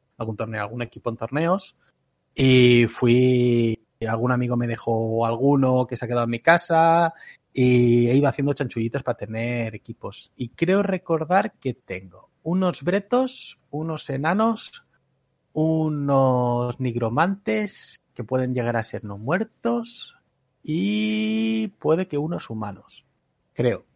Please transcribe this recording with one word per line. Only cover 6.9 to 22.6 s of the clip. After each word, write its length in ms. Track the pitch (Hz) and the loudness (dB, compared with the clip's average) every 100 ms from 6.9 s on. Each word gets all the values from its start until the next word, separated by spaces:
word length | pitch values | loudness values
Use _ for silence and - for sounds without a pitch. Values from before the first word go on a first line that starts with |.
| 165 165 - - - _ | 4 2 -2 -16 -20 _
y 560 | - 127 123 120 120 120 | 0 4 4 6 4 4
he 80 | 131 | 4
ido 120 | 143 | 2
haciendo 260 | 135 139 | 0 -2
chanchullitos 500 | 135 120 117 113 135 | -2 -4 -4 -4 -4
para 140 | 127 117 | -6 -8
tener 580 | 104 110 120 120 113 110 | -8 -6 -4 -4 -6 -8
equipos. 560 | - - 101 - - - | -16 -14 -14 -14 -20 -12
Y 140 | 120 | -12
creo 340 | - 170 196 | -4 0 0
recordar 680 | 196 185 - 160 156 185 208 - | 0 -4 -4 -4 0 0 0 -6
que 140 | 131 | -8
tengo 560 | - - 95 95 98 _ _ | -8 -10 -12 -12 -20 _ _
unos 400 | 156 185 185 - | -4 -2 -2 -2
bretos, 760 | 143 196 196 247 262 - - - _ | -2 -2 0 0 0 -6 -18 -20 _
unos 380 | 151 165 156 - | -8 -8 -8 -6
enanos, 760 | 135 151 196 226 220 - - _ _ _ _ _ _ _ | -4 0 2 0 -2 -8 -20 _ _ _ _ _ _ _
unos 1300 | 156 160 160 156 147 143 139 131 127 123 120 123 120 | -2 0 0 0 -2 2 4 4 2 2 0 -2 -2
nigromantes 1200 | 127 117 113 123 180 196 - 214 208 - - - _ | -4 -2 -2 0 0 -2 -4 -2 -4 -8 -14 -16 _
que 100 | - | -14
pueden 300 | 113 131 127 | -4 -2 0
llegar 220 | 127 117 117 | -2 -2 -2
a 80 | |
ser 200 | 110 98 | -4 -10
no 140 | 104 101 | -10 -10
muertos 1000 | 113 185 226 _ 233 240 233 - - _ _ _ _ _ | -4 -2 -4 _ -4 -4 -6 -14 -20 _ _ _ _ _
y 1040 | - 160 196 214 214 214 214 220 220 220 214 - | -6 -4 -2 -2 -2 -2 -2 -2 -2 -2 -4 -4
puede 280 | 147 165 185 | 0 0 0
que 100 | 147 | -4
unos 320 | 156 170 - | -4 -6 -8
humanos, 560 | 110 | -8